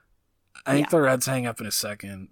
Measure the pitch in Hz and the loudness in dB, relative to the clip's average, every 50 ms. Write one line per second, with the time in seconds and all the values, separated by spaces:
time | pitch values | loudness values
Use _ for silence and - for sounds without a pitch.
0 | _ _ _ _ _ _ _ _ _ _ _ - - - 135 143 147 143 - 165 | _ _ _ _ _ _ _ _ _ _ _ -12 -4 0 2 2 2 4 4 4
1 | 147 131 131 127 123 - 135 131 123 120 110 - 113 104 - - - 107 104 104 | 4 4 4 2 0 0 -2 -2 -2 -4 -6 -6 -8 -6 -4 -4 -4 -4 -8 -10
2 | - 98 98 95 95 - | -12 -14 -14 -14 -14 -14